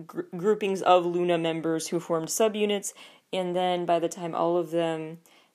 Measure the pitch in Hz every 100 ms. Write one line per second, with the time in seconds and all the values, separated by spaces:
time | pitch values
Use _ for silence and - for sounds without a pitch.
0 | 165 160 - 180 190 214 202 190 - 180
1 | 175 175 175 170 165 160 160 160 160 170
2 | - 165 160 - 220 208 208 202 - -
3 | - - - 185 180 175 180 180 175 170
4 | 165 170 170 - 170 175 165 165 165 160
5 | 160 165 _ - _